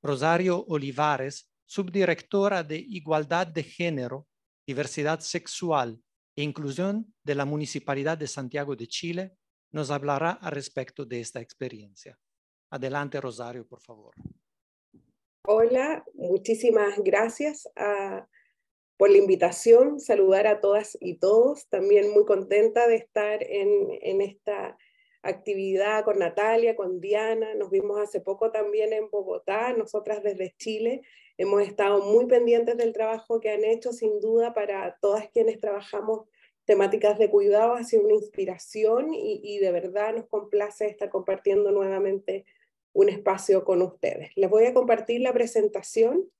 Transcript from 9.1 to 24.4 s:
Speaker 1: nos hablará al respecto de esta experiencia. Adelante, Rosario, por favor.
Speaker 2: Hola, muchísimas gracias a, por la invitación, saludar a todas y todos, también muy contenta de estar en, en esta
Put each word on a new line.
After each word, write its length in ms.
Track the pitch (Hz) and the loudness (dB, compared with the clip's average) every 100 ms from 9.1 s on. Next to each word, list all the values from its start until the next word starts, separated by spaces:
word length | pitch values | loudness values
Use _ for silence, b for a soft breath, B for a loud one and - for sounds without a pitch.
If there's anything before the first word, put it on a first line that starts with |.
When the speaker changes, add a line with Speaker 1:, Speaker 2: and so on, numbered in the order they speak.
| 170 190 _ _ _ _ | -8 -10 _ _ _ _
Speaker 1:
nos 180 | 151 139 | -8 -6
hablará 400 | 143 143 139 165 | -6 -4 -2 -4
al 220 | 175 165 | -6 -10
respecto 520 | 143 135 - 127 - | -10 -10 -10 -10 -12
de 140 | 127 120 | -12 -10
esta 220 | 113 127 | -10 -14
experiencia. 760 | 117 _ 127 110 101 98 - _ _ _ _ _ _ | -16 _ -14 -14 -20 _ -20 _ _ _ _ _ _
Adelante, 500 | 139 131 143 143 143 | -10 -6 -6 -6 -8
Rosario, 460 | 135 113 120 123 113 | -10 -12 -14 -14 -18
por 140 | 120 | -20
favor. 340 | _ 110 107 _ - - _ _ _ _ _ _ _ _ _ _ | _ -20 -20 _ -20 -20 _ _ _ _ _ _ _ _ _ _
Speaker 2:
Hola, 600 | - 214 233 254 277 320 - | 0 4 4 2 -2 -6 -10
muchísimas 840 | - 180 196 196 226 247 220 202 202 | -12 -2 -2 -2 0 2 2 2 0
gracias 680 | 196 196 226 - 294 302 - | 0 0 0 -2 -6 -6 -16
a, 540 | - 208 202 196 190 - _ _ _ _ _ _ _ | -8 -4 -4 -6 -10 -14 _ _ _ _ _ _ _
por 140 | 196 | 8
la 60 | 202 | 8
invitación, 840 | 196 180 175 - 233 233 277 294 | 6 4 2 2 8 8 8 0
saludar 480 | - 202 190 190 214 | -2 2 6 6 4
a 140 | 208 | 2
todas 360 | 196 208 214 - | 2 2 0 -10
y 180 | 185 170 | -10 -2
todos, 480 | 190 220 254 294 - | 4 6 4 2 -4
también 420 | 196 196 202 208 | -2 4 4 6
muy 120 | 208 | 4
contenta 640 | 208 196 190 202 220 214 240 | 4 2 2 2 4 4 4
de 80 | |
estar 480 | 226 226 214 208 214 | 2 0 -4 -2 -4
en, 460 | - 202 196 208 196 - | -4 -2 2 2 0 -4
en 200 | - 196 | -4 -2
esta 580 | 196 - | -2 -6